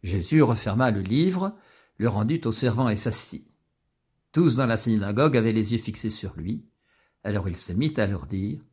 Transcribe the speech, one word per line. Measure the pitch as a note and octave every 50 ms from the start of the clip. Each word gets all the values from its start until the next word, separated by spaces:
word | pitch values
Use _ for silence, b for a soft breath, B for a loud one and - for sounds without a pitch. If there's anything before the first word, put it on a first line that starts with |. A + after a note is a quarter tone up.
| -
Jésus | F#2 F2 G2 D#2+ - D3+ D#3
referma | D3 A2+ A#2+ G2 - A2 G2 A#2+ C3 B2
le | G#2+ G2
livre, | F#2+ F#2 A2+ C#3+ E3 F#3 F#3 F3+ F#3+ G3 A3 b b b b b b b b
le | _ G#2+
rendit | A#2 F#2+ G#2 G#2+ A2+ D#3 D#3+ -
aux | A#2 A2
servants | - - B2 G#2+ A#2+ C3 A#2+
et | G#2+
s'assit. | G#2 - A#2+ G#2 - - - - - - _ _ _ _ _ _ _ _ _ _ _ _ _ _ _ _ _ -
Tous | D3+ E3+ E3 A2+
dans | B2 C3+
la | A#2 A2+
synagogue | G#2+ - A#2+ A2+ G#2+ G2 G2+ G#2 A2+ C#3+ D#3 C3
avaient | A#2+ A2 A2+ G#2+
les | A2 G#2+ G2+ A#2
yeux | A2
fixés | - - G#2+ - - A2
sur | A2 - - F#2+ -
lui. | D#2+ D#2+ F2+ A#2 - - _ _ _ _ _ _ _ _ _ _ _ _
Alors | G2+ G#2 G2+ F#2+
il | G2 E2+
se | F2 - -
mit | F2 G2 C#3+ D#3 D3+
à | C3 G#2+
leur | G2 G2 F2+ -
dire | - G#2 F#2+ G2 G#2 C#3+ D#3 - _